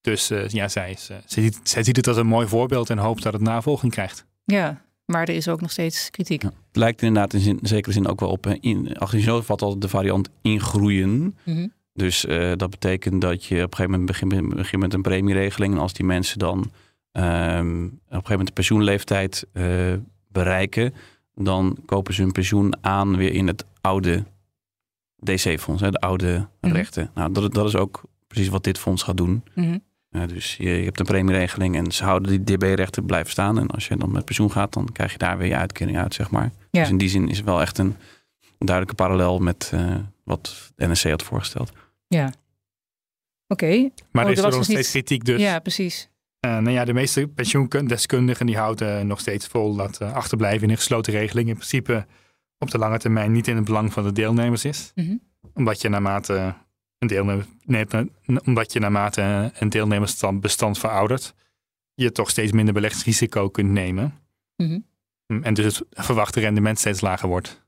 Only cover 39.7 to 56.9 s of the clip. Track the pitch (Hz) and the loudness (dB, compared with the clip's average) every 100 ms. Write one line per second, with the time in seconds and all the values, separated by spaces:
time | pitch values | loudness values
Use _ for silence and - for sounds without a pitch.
39.7 | - 87 92 101 - - - - - - | -2 0 -2 -6 -14 -6 -6 -6 -16 -20
40.7 | _ 82 82 85 78 - - - - 123 | _ 0 2 0 -2 -2 -6 -6 -6 -8
41.7 | - _ _ _ 170 135 131 _ _ _ | -10 _ _ _ 0 0 -6 _ _ _
42.7 | _ _ _ _ _ _ _ _ 196 160 | _ _ _ _ _ _ _ _ -2 2
43.7 | 202 269 - - - 202 190 202 127 123 | 4 2 -2 -4 0 2 4 4 2 2
44.7 | 214 131 139 123 135 120 120 202 170 175 | 2 2 -2 0 0 2 2 2 0 -4
45.7 | - 185 - - _ _ _ 123 113 113 | -4 -4 -6 -14 _ _ _ -4 0 2
46.7 | 123 123 123 135 - 151 - 117 143 131 | 2 2 0 2 0 -2 -2 0 2 2
47.7 | 156 143 117 - 127 123 123 123 107 110 | 0 0 -2 0 2 2 2 0 0 0
48.7 | 110 107 101 101 101 - 104 - 120 107 | -2 -2 -2 -2 -2 -4 -6 -4 -2 0
49.7 | 104 98 - 104 120 117 113 107 107 107 | 0 -4 -6 -6 -6 -4 0 2 2 2
50.7 | 113 - 117 110 107 107 120 113 110 - | 2 2 0 0 0 0 0 -2 -2 -2
51.7 | 135 110 117 101 _ _ _ _ _ 131 | -2 0 -2 -2 _ _ _ _ _ -4
52.7 | 120 110 113 113 110 107 113 113 117 107 | 0 0 0 0 2 4 2 2 -2 0
53.7 | 107 107 104 101 101 110 117 120 117 139 | 0 0 0 -2 0 0 2 0 0 -4
54.7 | 147 - - 170 220 _ _ - - 120 | -8 -10 -6 -4 -4 _ _ -20 -2 0
55.7 | 104 110 104 98 98 98 98 92 90 _ | 0 0 0 0 -2 -2 -2 -2 -6 _
56.7 | _ _ | _ _